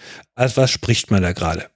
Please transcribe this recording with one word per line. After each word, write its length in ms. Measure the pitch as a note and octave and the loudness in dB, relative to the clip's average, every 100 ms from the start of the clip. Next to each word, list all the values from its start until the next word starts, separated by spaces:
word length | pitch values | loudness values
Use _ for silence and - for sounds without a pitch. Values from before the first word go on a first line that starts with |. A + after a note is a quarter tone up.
| - - - - | -20 -20 -12 -2
als 220 | B2+ A#2 | 0 2
was 120 | C3 | 2
spricht 400 | - - A2+ - | 0 -2 -2 2
man 120 | G2+ | 2
da 80 | F2+ | 2
gerade? 360 | F2 E2+ D#2+ - | -2 -4 -4 -8